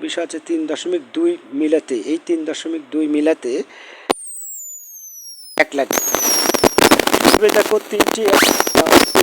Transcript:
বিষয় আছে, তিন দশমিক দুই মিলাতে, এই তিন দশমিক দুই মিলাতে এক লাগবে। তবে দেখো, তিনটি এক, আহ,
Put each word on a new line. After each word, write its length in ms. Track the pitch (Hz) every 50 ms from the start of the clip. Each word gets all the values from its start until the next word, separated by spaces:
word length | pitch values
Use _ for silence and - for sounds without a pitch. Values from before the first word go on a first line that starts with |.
| 151
বিষয় 180 | 156 - 175 170
আছে, 120 | 156 - 156 - -
তিন 120 | 170 160 156 151
দশমিক 320 | 151 - - 175 180 170 135 - -
দুই 140 | 165 170 170 175 165 - - 135 139
মিলাতে, 360 | 156 156 160 151 - - 131 113 98 131 156
এই 60 | 165 - -
তিন 100 | 170 160 156 156
দশমিক 340 | 151 - - 160 165 160 143 127 -
দুই 120 | 156 156 147 151
মিলাতে 360 | 147 151 156 160 - - 123 - - - - - - - - - - - - - - - - - - - - - - - - - - - - - - - - - - - - - - - - - - 151
এক 80 | - 143 139
লাগবে। 220 | 131 - - - - - - - - - - - - - - - - - - - - - - - - - - - - -
তবে 180 | - - 214 208 -
দেখো, 200 | 214 196 - 214 214 - -
তিনটি 300 | 220 208 - - - 226 220 196 -
এক, 80 | - - - - - - - - - -
আহ, 160 | - - - - - - -